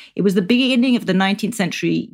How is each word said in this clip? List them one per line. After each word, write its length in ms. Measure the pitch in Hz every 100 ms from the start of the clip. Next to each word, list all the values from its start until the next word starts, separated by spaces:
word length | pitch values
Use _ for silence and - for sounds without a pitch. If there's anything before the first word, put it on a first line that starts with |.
| -
it 80 | -
was 120 | 185
the 80 | 190
beginning 520 | 180 247 262 262 262
of 120 | 240 -
the 80 |
nineteenth 400 | 185 190 202 202
century 560 | - 175 - 170 165 160